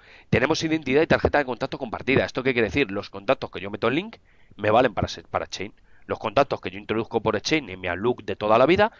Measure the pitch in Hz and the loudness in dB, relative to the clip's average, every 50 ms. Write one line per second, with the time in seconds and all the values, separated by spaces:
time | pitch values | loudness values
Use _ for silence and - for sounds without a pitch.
0 | _ - - - - _ - 113 123 147 160 - 156 160 156 160 147 127 131 147 | _ -20 -20 -20 -6 _ 0 2 2 2 2 0 0 -2 -2 -2 0 2 2 2
1 | 165 - 147 113 - - - 147 139 127 120 - 135 - - 143 135 113 92 90 | 4 4 2 2 2 2 2 2 0 -2 -4 -6 -6 -8 -8 -8 -10 -10 -10 -6
2 | 98 - 135 120 95 - - 135 123 131 123 120 113 101 - 143 135 98 98 101 | -2 0 2 2 2 0 -2 -4 -2 0 0 2 0 0 2 0 -2 0 -2 -6
3 | 98 - - 98 98 110 131 - 123 - - 90 92 101 101 104 113 117 127 156 | -8 -10 -12 -4 0 0 0 0 -2 -8 -10 -10 -10 -10 -6 -4 -2 -2 0 -2
4 | 202 226 - - _ _ _ _ - - - - 104 104 107 120 131 117 92 90 | -4 -6 -10 -20 _ _ _ _ -20 -20 -10 -4 0 4 4 4 4 4 2 -2
5 | 87 - - - 85 - - 90 80 - - - 92 107 - _ _ - - - | -4 -4 -6 -8 -10 -6 -6 -6 -4 -6 -8 -10 -10 -12 -14 _ _ -20 -20 -14
6 | - - 95 - - 110 101 135 139 - 117 - - 95 90 101 101 - 104 110 | -10 -8 -6 -6 -6 -2 0 0 0 0 0 -6 -6 -8 -12 -10 -6 -4 -4 -4
7 | 110 - - 113 104 110 107 101 - - 156 156 135 92 92 92 92 90 87 90 | -2 -2 -4 -2 0 0 0 0 0 0 -2 -2 -2 -4 -10 -8 -6 -6 -4 -2
8 | 104 123 120 - 107 104 98 - 107 107 110 117 131 147 180 190 208 226 - | 0 0 -2 -2 -4 -10 -6 -2 2 4 4 6 6 6 6 4 2 2 0